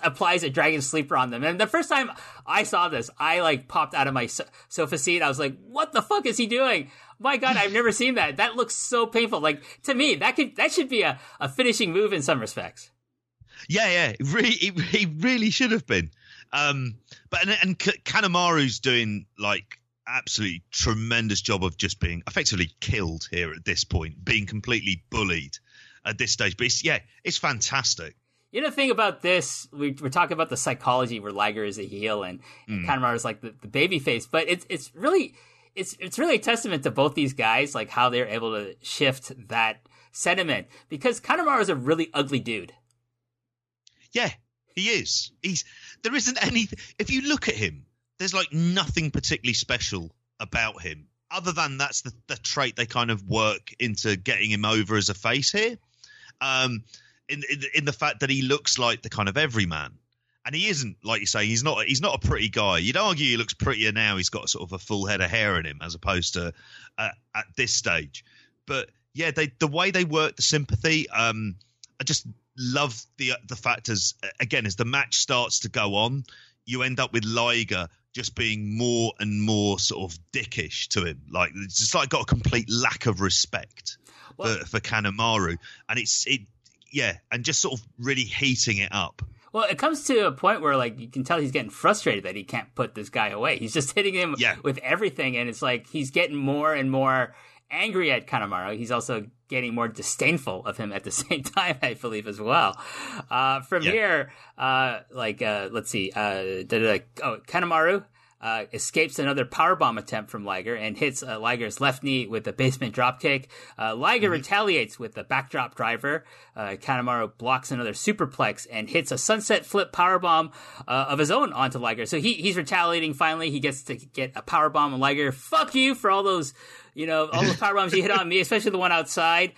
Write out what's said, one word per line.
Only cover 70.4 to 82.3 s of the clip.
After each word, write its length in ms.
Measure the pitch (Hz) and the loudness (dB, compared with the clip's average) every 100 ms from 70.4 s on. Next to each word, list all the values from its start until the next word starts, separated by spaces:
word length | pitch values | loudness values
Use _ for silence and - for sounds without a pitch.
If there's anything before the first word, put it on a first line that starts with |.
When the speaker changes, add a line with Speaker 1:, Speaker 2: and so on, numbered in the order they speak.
Speaker 2:
sympathy, 680 | - 156 139 - 165 160 - | 2 2 2 0 4 4 2
um, 460 | 110 117 110 107 90 _ _ - - | 0 2 2 -2 -6 _ _ -16 -8
I 40 | |
just 220 | - 151 117 107 _ 131 | -2 -2 -4 -16 _ -8
love 440 | 123 139 143 113 - - | -2 0 0 -4 -14 -4
the, 160 | 127 | -2
uh, 20 | 123 - | -2 -6
the 80 | 123 | -4
fact 320 | 123 120 120 | -2 -2 0
as, 280 | 107 - - 98 - | 0 0 -4 -8 -4
again, 260 | 120 131 107 | -2 0 -2
as 100 | 95 | -2
the 80 | |
match 320 | 117 139 127 - | -2 -2 0 0
starts 440 | - 127 113 - | 2 2 2 -2
to 100 | 107 | -2
go 260 | 123 104 101 | -2 0 2
on, 300 | 113 135 - - - _ - | 2 0 -6 -14 -20 _ -8
you 160 | 127 | -2
end 180 | 127 127 | -2 0
up 140 | 131 | 0
with 100 | 117 | 0
Liger 640 | 107 117 120 117 104 92 85 _ _ | 0 2 4 2 0 -2 -4 _ _
just 220 | 123 110 - | -10 -8 -2
being 420 | 113 107 104 107 | -2 -2 -2 0
more 360 | 120 120 113 - | 2 2 2 0
and 220 | 107 104 | -2 0
more 380 | 107 104 104 95 | 2 4 2 2
sort 320 | - - 92 | -2 -2 -6
of 80 | 82 - | -10 -8
dickish 560 | 135 107 - 76 - - | -8 -6 -6 -6 -6 -4
to 160 | 107 87 | -2 -2
him. 160 | 67 71 | -6 -6
Like, 200 | 90 87 90 | -2 -2 -2
it's 220 | 98 - | -6 -2
just, 180 | - 175 | 0 0
like, 140 | 139 | 0
got 140 | 147 | -2
a 20 | |
complete 440 | 110 | 0